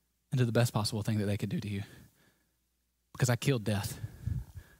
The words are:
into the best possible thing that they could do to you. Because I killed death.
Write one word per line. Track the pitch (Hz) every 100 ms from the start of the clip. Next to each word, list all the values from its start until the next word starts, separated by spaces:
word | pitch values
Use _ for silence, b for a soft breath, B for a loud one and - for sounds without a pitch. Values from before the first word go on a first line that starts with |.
| _ _ -
into | 131
the | 117
best | 113 117
possible | 113 104 110
thing | 101 107
that | 101
they | 98
could | 101
do | -
to | 101
you. | 98 95 b b b b b b b _ _ _ _ _
Because | - 123
I | 120
killed | 143 127
death. | 104 101 - - B B B B B B B